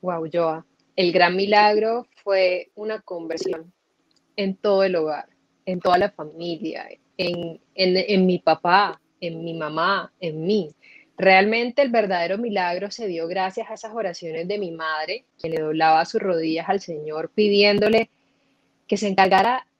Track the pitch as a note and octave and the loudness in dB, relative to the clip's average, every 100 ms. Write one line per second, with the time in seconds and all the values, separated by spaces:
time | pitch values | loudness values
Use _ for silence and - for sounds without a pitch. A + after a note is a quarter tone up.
0 | F3+ E3+ D#3+ E3+ E3 D#3+ - _ _ - | -6 -6 -4 -2 -2 -2 -10 _ _ 0
1 | F3 F3 F3 F#3 G3+ G#3 G#3 G#3+ A3 A#3 | 2 4 4 4 2 6 6 4 0 -2
2 | A#3+ _ - G3 F#3 F3+ - - G#3+ A3 | -8 _ -2 2 2 0 -6 -12 -8 -8
3 | - F3 E3 E3 F#3+ E3 E3+ _ _ _ | -10 -12 -8 -6 -4 -6 -10 _ _ _
4 | _ _ _ - G3 F#3+ G#3+ G3 F#3+ F3+ | _ _ _ -4 -4 -2 2 2 2 0
5 | D#3 C#3+ - _ _ _ - F3+ F3+ F3+ | -2 -6 -10 _ _ _ -8 -2 2 2
6 | G3+ - D3+ D#3+ E3+ D#3+ D#3+ - - - | 2 -4 -14 -10 -8 -6 -8 -10 -14 -18
7 | _ - F3+ F3 E3+ D#3+ _ - F#3 F#3 | _ -6 -4 -4 -8 -12 _ -2 2 2
8 | - G3 F#3 F3+ - D#3+ F3 F#3 G3 - | 2 4 4 4 2 0 4 2 2 -4
9 | _ _ F3 E3 E3 E3 D3+ D#3+ F3 G3 | _ _ -12 -10 -10 -8 -6 -2 0 0
10 | D#3+ _ F3 D#3 E3 G#3+ D#3 _ _ - | -4 _ -8 -6 -2 -2 -2 _ _ -20
11 | _ - F#3+ F#3+ G3+ A3+ B3 A#3+ C#4 A#3 | _ 0 6 6 4 0 -2 0 2 2
12 | G3+ F3+ E3+ G3+ A#3+ G3 F3+ F3 G3+ A3 | 0 0 -2 -4 -2 -2 -2 -4 -6 -8
13 | A3 E3 E3 F#3 F#3 F#3 A3 A3 A3 A3+ | -8 -6 -4 -4 -4 -4 -10 -12 -12 -8
14 | G3 E3+ E3+ D#3+ F3 G#3 F#3 E3 D#3+ D#3 | -6 -8 -10 -8 -6 -6 -6 -8 -6 -6
15 | D#3 G#3+ _ _ E3 D#3+ D#3 D#3 D#3+ D#3+ | -6 -8 _ _ -6 -4 -4 2 4 4
16 | E3+ A3 G3+ E3+ D#3+ D#3+ E3 G3 - D#3 | 2 -2 -2 -2 -2 -4 -2 -2 -2 -10
17 | D3+ D#3 D#3+ - G#3+ G3+ G#3 G3+ G#3 A#3 | -8 -8 -6 2 4 6 4 4 4 2
18 | A3 _ _ _ _ _ _ _ _ G3+ | 0 _ _ _ _ _ _ _ _ -2
19 | G#3 F#3+ F#3+ F#3+ G#3 B3+ - | 0 2 4 4 2 0 -6